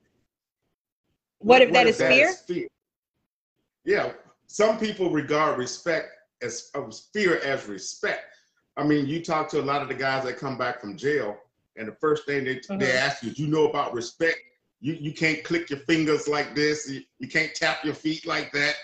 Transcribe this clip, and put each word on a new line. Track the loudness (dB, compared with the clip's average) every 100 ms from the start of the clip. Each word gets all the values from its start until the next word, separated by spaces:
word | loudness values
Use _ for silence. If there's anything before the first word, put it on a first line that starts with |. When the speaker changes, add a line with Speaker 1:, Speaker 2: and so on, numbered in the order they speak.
| _ _ _ _ _ _ _ _ _ _ _ _ _ _
Speaker 1:
What | 6 8
Speaker 2:
What, |
Speaker 1:
if | 8
Speaker 2:
what |
Speaker 1:
that | 6 6
Speaker 2:
if |
Speaker 1:
is | 4
Speaker 2:
that | 4
Speaker 1:
fear? | 6 4
Speaker 2:
is | 2
fear? | -6 -6 -8 -12 _ _ _ _ _ _ _ _ _ _ -2
Yeah. | 0 0 -8 -18 _ _
Some | 2 2 2
people | -2 -2 0
regard | 0 0 2 2 0
respect | -4 -6 -4 -4 -4 -14 _ _
as, | -8 -8 -10 -10
uh, | -10 -14 -8
fear | 0 2 2
as | 0 -4 -6
respect. | -12 -12 -6 -4 -4 -8 -20 _ _ _ -2
I |
mean, | 2 2 2
you | -4
talk | -2 -2 0
to | -2
a |
lot | 0 -2
of | -2
the |
guys | -4 -2 -2 -4
that | -6
come | -6 -4
back | -4 -4
from | -10 -6
jail, | -2 0 -2 -6 -16 _ _ -12
and | -12
the | -4
first | 0 0 0
thing | -2
they, | -2 -6 -6 -2
they | 0
Speaker 1:
Mm-hmm. | 2
Speaker 2:
ask | 0 -2
you | -6
is, | -4
"You | 0
know | 2 2
about | 2 -2
respect? | -4 -8 -2 0 0 -8 _ _ _
You, | -6
you | -6 -6
can't | 0 0 0
click | -2 -4 -4
your | -6
fingers | 0 2 4 2 0
like | -2 -2 0
this. | 0 0 -6
You, | -12 -12 -14
you | -4
can't | -2 -2 -2
tap | -2 0 -4
your | -4
feet | -4 -4 -2
like | -4 -2
that," | 0 0 -2